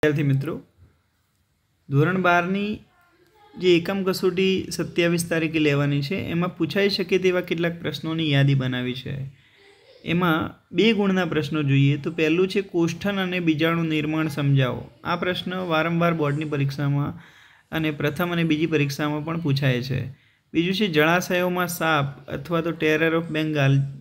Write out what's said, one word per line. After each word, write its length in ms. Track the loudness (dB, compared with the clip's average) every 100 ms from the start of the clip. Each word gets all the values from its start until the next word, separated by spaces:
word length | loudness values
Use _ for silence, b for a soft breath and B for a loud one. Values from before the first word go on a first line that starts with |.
વિદ્યાર્થી 180 | 2 0
મિત્રો, 400 | 0 0 -2 -10 -14 _ -20 _ _ _ _ _ _ _ _ _ _
ધોરણ 340 | 2 2 2
બારની 580 | 4 4 2 -2 -4 -6 -12 _ _ _ _ _ _ -2
જે 180 | 4 4
એકમ 260 | 2 -2
કસોટી 640 | -2 0 0 2 2 2 -2
સત્યાવીસ 580 | -6 -6 0 2 2 0
તારીખે 300 | -2 -2 0
લેવાની 440 | 2 2 0 0
છે, 140 | -2 -6
એમાં 400 | -4 -2 -2 -2
પૂછાઈ 320 | -2 0 0
શકે 300 | 0 0 2
તેવા 220 | 2 0
કેટલાક 400 | -2 -2 -2 -4
પ્રશ્નોની 520 | -8 -8 -6 -2 0
યાદી 220 | 4 4
બનાવી 400 | 2 0 -4 -4
છે. 360 | -6 -8 -10 -10 b b b b b b -16
એમાં 600 | -4 0 2 0 -2 -8 _
બે 200 | 2 4
ગુણના 320 | 4 2 2
પ્રશ્નો 380 | 0 0 -2 -2
જોઈએ 340 | 2 4 4 2
તો 140 | -4
પહેલું 380 | -2 0 2 2
છે, 120 | 0
કોષ્ઠન 560 | -2 0 0 0 -4 -2
અને 240 | -2 0
બીજાણુ 420 | 0 2 2 2
નિર્માણ 460 | 0 0 0 -2 -2
સમજાવો. 600 | 0 2 4 2 -2 -10 _
આ 120 | -6 -2
પ્રશ્ન 380 | -2 -4 -6
વારંવાર 600 | -6 0 0 2 2 2
બોર્ડની 300 | 2 0 -2
પરીક્ષામાં 760 | -2 -2 -2 0 0 0 -2 -6 B B B B B
અને 180 | -4 -4
પ્રથમ 420 | -2 -4 -2 -4
અને 120 | 0
બીજી 220 | 0 0 2
પરીક્ષામાં 580 | 0 0 -2 -4 -4
પણ 160 | -4 -4
પૂછાય 420 | 0 0 2 0
છે. 320 | -2 -6 -6 b b b _
બીજું 220 | -2 0
છે, 140 | 0 0
જળાશયોમાં 800 | 4 4 4 0 0 0 -2 -4
સાપ 600 | -2 0 0 0 -6 -12
અથવા 320 | -12 -4 -2
તો 100 | -2
terror 420 | -2 0 2 2
of 120 | 0 -2
Bengal 460 | -4 -2 2 4 4 2 -6